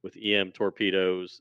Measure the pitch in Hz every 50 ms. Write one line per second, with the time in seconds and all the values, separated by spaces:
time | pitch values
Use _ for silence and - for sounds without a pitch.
0 | - 90 _ - 107 104 104 101 98 90 - - 107 98 - - 104 95 92 95
1 | 92 92 92 92 90 87 - -